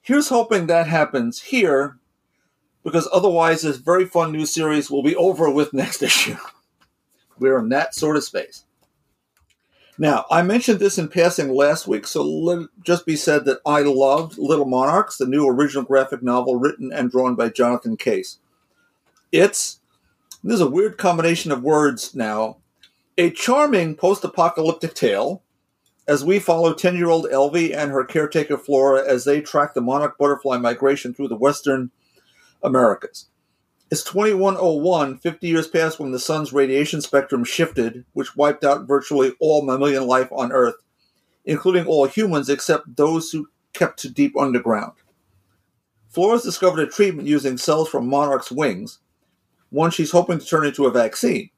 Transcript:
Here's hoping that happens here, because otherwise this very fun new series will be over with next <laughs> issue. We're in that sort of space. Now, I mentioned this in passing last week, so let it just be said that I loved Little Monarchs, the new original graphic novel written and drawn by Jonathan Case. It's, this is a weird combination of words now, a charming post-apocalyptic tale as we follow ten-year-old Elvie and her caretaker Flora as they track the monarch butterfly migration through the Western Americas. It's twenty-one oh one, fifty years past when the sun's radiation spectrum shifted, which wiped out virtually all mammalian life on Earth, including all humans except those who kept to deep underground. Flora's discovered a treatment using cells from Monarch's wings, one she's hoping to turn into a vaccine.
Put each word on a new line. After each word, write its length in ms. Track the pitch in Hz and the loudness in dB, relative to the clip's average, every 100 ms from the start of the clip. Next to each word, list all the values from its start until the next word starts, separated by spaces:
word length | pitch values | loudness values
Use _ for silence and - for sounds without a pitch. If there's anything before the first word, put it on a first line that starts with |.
Here's 280 | - 277 294 | 2 0 2
hoping 400 | 247 226 208 165 | 0 2 -2 2
that 180 | 170 160 | 0 2
happens 560 | 165 - 135 117 - | 0 0 0 -4 -6
here, 560 | - 254 190 139 143 135 _ _ _ _ _ _ _ _ | -4 0 2 2 -2 -8 _ _ _ _ _ _ _ _
because 260 | - 165 156 | -4 -2 0
otherwise 500 | 185 196 170 165 160 | 2 2 2 2 0
this 140 | 156 131 | -2 -4
very 300 | 143 180 185 | 0 2 2
fun 260 | 175 160 | 0 -2
new 140 | 156 151 | -4 -4
series 420 | - 156 151 143 | -2 0 0 -2
will 120 | 139 | 0
be 140 | 135 170 | 0 2
over 340 | 180 156 160 | 0 2 2
with 240 | 139 151 | 2 0
next 260 | - 175 - | -2 -4 -4
<laughs> 20 | |
issue. 320 | 127 - - 107 - _ _ _ _ _ _ _ _ _ | 0 0 0 -6 -14 _ _ _ _ _ _ _ _ _
We're 220 | 131 135 | 2 2
in 80 | 113 | 0
that 260 | 135 156 | -2 -2
sort 220 | - 156 151 | -4 -2 -2
of 80 | |
space. 400 | 143 98 - - _ _ _ _ _ _ _ _ _ _ _ _ _ - | -4 -8 -10 -18 _ _ _ _ _ _ _ _ _ _ _ _ _ -2
Now, 280 | 151 131 - | 0 0 2
I 120 | 160 | 0
mentioned 380 | 180 233 240 208 | 2 0 2 2
this 180 | 196 196 | 2 0
in 100 | 156 | -4
passing 460 | 175 170 175 143 | 2 2 2 -2
last 320 | 131 143 151 - | 2 2 2 -2
week, 200 | 107 - | -6 -4
so 160 | 160 | -4
let 400 | 147 156 165 175 | -4 -2 -2 -4
it 60 | 165 _ | -6 _
just 220 | - 170 | -2 -2
be 120 | 170 151 | 0 -4
said 280 | - 151 | 0 0
that 160 | 135 135 147 | 0 -2 0
I 160 | 147 | 2
loved 560 | 143 131 135 147 165 - | 2 4 4 2 -2 -8
Little 260 | 139 156 | -2 0
Monarchs, 540 | 139 127 135 175 208 - | 2 0 2 2 0 -4
the 80 | 123 | -2
new 200 | 143 139 | 0 2
original 380 | 123 147 139 | 2 0 0
graphic 380 | 127 135 131 123 | 0 2 2 -4
novel 340 | 123 123 123 123 | -2 0 0 0
written 360 | 143 - 131 | -2 -4 -8
and 180 | 143 127 | -4 -2
drawn 240 | 123 127 117 | 0 0 0
by 140 | 117 | -2
Jonathan 460 | 107 120 120 120 113 | 0 0 0 -6 -4
Case. 420 | - 98 92 - _ _ _ _ _ _ _ _ _ | -2 -2 -6 -16 _ _ _ _ _ _ _ _ _
It's, 480 | 160 196 - - - _ _ _ _ _ - | 2 2 2 -8 -10 _ _ _ _ _ -14
this 120 | 180 | -4
is 60 | 226 | 0
a 100 | 156 | 2
weird 280 | 156 214 - | 2 0 0
combination 540 | 185 170 165 165 160 | 0 2 0 0 -2
of 100 | 135 | -4
words 520 | 131 156 147 123 - | 0 2 2 0 -10
now, 420 | 139 110 107 110 - _ _ _ _ _ - | -6 -6 -4 -6 -8 _ _ _ _ _ 0
a 120 | 170 | 0
charming 640 | 165 - 262 294 220 165 | 0 0 2 4 2 0
post-apocalyptic 1000 | 151 180 202 185 - 170 165 160 - 165 | 0 0 0 -2 0 0 2 -2 -2 -6
tale 480 | - 156 101 139 190 _ _ _ _ _ _ - | -2 0 0 -2 -6 _ _ _ _ _ _ -2
as 160 | 147 | 0
we 160 | 143 196 | 2 0
follow 320 | 185 165 165 | 2 2 2
ten-year-old 540 | 160 180 180 170 165 156 | 2 -2 0 0 0 0
Elvie 500 | 135 139 170 165 147 | 0 2 2 -2 -2
and 160 | 147 | -4
her 100 | 135 | -4
caretaker 520 | 127 160 147 160 147 143 | -2 -2 0 -2 -2 -4
Flora 500 | - 139 139 135 135 | 0 2 4 4 2
as 180 | 127 | 0
they 160 | 127 147 | 2 0
track 340 | 147 151 147 | 0 -2 0
the 60 | - | -2
monarch 360 | 123 139 147 - | -2 -2 -2 0
butterfly 380 | 143 139 135 127 | 0 0 -2 -2
migration 580 | 123 117 135 139 127 | -2 0 0 0 -4
through 140 | 120 139 | -8 -8
the 80 | 113 | 0
Western 540 | 135 143 - 135 127 _ _ _ _ _ _ _ | 0 0 -2 -2 -4 _ _ _ _ _ _ _
Americas. 640 | - 127 117 98 - - - _ _ _ _ _ _ | 0 4 4 2 -6 -18 -20 _ _ _ _ _ _
It's 120 | 156 | -6
twenty-one 540 | - 180 214 196 196 185 | -4 0 2 2 2 2
oh 160 | 175 | 0
one, 420 | 151 165 175 139 127 | 2 2 2 0 -4
fifty 320 | 170 160 175 | -8 -6 -2
years 180 | 165 156 | -2 0
past 320 | 165 160 156 | 0 0 -2
when 140 | 139 | -8
the 60 | 127 | -6
sun's 340 | - 156 143 | -4 -4 -2
radiation 480 | 135 131 135 151 160 | 0 2 2 0 -4
spectrum 420 | - - - 127 | 0 0 0 -4
shifted, 600 | 120 - 165 - 117 123 - | -4 -2 -2 0 -4 -4 -12
which 240 | - 139 - | -8 -8 0
wiped 260 | 147 147 | 0 2
out 240 | 147 139 107 | 0 0 0
virtually 460 | 143 131 147 131 - | -2 0 0 0 0
all 220 | 156 151 | 0 2
mammalian 440 | 139 131 143 135 127 | 0 0 0 0 2
life 220 | 127 131 | 0 0
on 220 | - 123 | -4 -2
Earth, 220 | 135 120 - _ _ _ _ _ _ - | 2 0 0 _ _ _ _ _ _ -6
including 400 | 151 185 180 165 | -2 2 0 2
all 200 | 156 135 | 2 2
humans 440 | 208 214 156 135 | 0 0 -2 -2
except 460 | 143 - 151 - 123 | -4 0 -2 -2 0
those 340 | 151 160 160 | 0 0 -4
who 180 | 160 147 _ _ | -8 -10 _ _
kept 260 | - 165 - | -4 -4 -4
to 100 | 131 | -12
deep 260 | 123 143 139 | -2 -2 0
underground. 560 | 139 120 117 107 - _ _ _ _ _ _ _ _ _ _ _ _ | 0 0 0 -4 -4 _ _ _ _ _ _ _ _ _ _ _ _
Flora's 320 | - 190 240 | 0 2 2
discovered 380 | 240 - 180 156 | 0 0 0 2
a 60 | 147 | -4
treatment 420 | - 202 156 143 | 2 2 2 0
using 280 | 147 139 123 | 0 0 -4
cells 320 | - 156 156 | 0 0 0
from 200 | 143 123 | -2 0
Monarch's 440 | 139 147 135 - | 0 2 -2 -4
wings, 460 | 127 147 92 113 - _ _ _ _ _ _ _ | -2 -2 -2 -10 -18 _ _ _ _ _ _ _
one 200 | 139 165 | -2 0
she's 200 | 165 156 | 0 2
hoping 280 | 175 180 165 | 2 2 -4
to 60 | |
turn 220 | - 156 147 | -2 -2 0
into 180 | 135 | 2
a 60 | 139 | 2
vaccine. 580 | 120 113 - 240 170 - | 2 0 0 -2 -2 -6